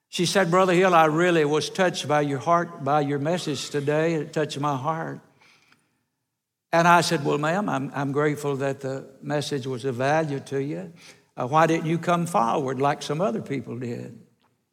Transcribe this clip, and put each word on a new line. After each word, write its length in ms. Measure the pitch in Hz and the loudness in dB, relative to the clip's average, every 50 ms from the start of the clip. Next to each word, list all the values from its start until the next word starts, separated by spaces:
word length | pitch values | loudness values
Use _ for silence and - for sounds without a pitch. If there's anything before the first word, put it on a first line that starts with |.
| _ _ | _ _
She 160 | - - 175 | -4 -2 -2
said, 260 | - - 202 190 170 | 2 2 2 2 4
"Brother 220 | 175 185 190 185 175 | 4 4 4 4 4
Hill, 220 | 170 190 190 180 | 4 4 6 6
I 100 | 165 160 | 6 6
really 400 | 156 151 165 180 180 170 165 151 | 6 4 4 4 4 4 4 4
was 240 | 143 151 156 151 - | 4 2 0 0 -2
touched 400 | - - 185 175 170 - - 131 | -2 0 0 0 0 -2 -2 0
by 140 | 147 147 147 | 0 2 2
your 160 | 143 139 131 | 0 -2 -2
heart, 440 | - 160 170 170 175 170 - - 139 | 0 2 2 2 2 -2 -6 -6 -2
by 200 | 135 147 151 147 | 0 2 2 2
your 160 | 139 143 143 | 0 -2 -2
message 500 | 139 156 180 175 - 156 143 120 - - | 0 -2 -2 -2 -2 -4 -6 -6 -6 -6
today. 460 | - 147 139 143 151 151 160 170 170 | -4 -2 -2 0 0 2 2 2 0
It 180 | 156 143 151 - | -2 -4 -4 -2
touched 260 | 160 151 143 - 139 | -2 -2 -2 -2 -4
my 200 | 143 147 143 127 | -2 -2 -2 -2
heart." 420 | 127 156 160 165 160 139 139 - - _ _ _ _ _ _ _ _ _ _ _ _ _ _ _ _ _ _ _ _ _ _ _ _ _ _ _ _ _ - | -2 -4 -4 -4 -6 -8 -10 -12 -16 _ _ _ _ _ _ _ _ _ _ _ _ _ _ _ _ _ _ _ _ _ _ _ _ _ _ _ _ _ 2
And 140 | 165 170 175 | 4 6 8
I 140 | 170 175 165 | 6 6 6
said, 200 | - 170 151 139 | 4 0 -2 0
"Well, 140 | 147 147 | 0 0
ma'am, 320 | 147 151 156 170 196 214 190 | 0 0 0 0 0 -2 -2
I'm, 240 | 135 135 135 139 - | -2 -2 -4 -4 -4
I'm 180 | 135 143 139 135 | -4 -4 -2 0
grateful 440 | 147 147 156 147 147 147 143 139 | 0 0 0 0 -2 -4 -4 -2
that 240 | 127 139 139 135 135 | -2 -2 -4 -4 -4
the 240 | - 131 135 135 - - - - | -6 -8 -8 -8 -10 -14 -20 -14
message 460 | - 147 147 151 139 - 147 143 120 | -8 -4 -4 -4 -2 -4 -4 -6 -4
was 180 | 131 131 120 113 | -6 -6 -4 -4
of 120 | 139 120 | -4 -2
value 440 | 117 131 139 151 160 165 147 139 135 127 | -2 0 2 2 2 0 -2 -4 -6 -8
to 160 | - 135 139 139 | -6 -6 -4 -4
you. 280 | 143 160 175 190 175 - - - - - _ _ _ _ | -4 -6 -8 -10 -12 -16 -20 -20 -20 -20 _ _ _ _
Uh, 100 | - 127 | -8 -4
why 200 | 120 147 156 165 | 0 2 4 4
didn't 180 | 156 165 165 165 | 4 2 0 0
you 140 | 156 170 165 | -2 -2 -2
come 260 | 165 - 175 170 170 | 0 0 0 0 0
forward 560 | 165 - 214 233 233 196 170 139 131 135 123 | 0 0 0 2 2 0 0 -2 -2 -2 0
like 220 | 139 143 151 147 - | 0 0 0 -2 -4
some 180 | - 147 156 | -6 -4 -2
other 220 | 190 226 226 202 - | -2 -2 -2 -4 -6
people 360 | - 139 131 120 - 120 120 | -6 -6 -8 -6 -8 -10 -8
did?" 400 | 127 117 120 123 123 120 - - - _ _ _ _ _ _ _ _ _ | -8 -8 -8 -8 -10 -12 -16 -18 -20 _ _ _ _ _ _ _ _ _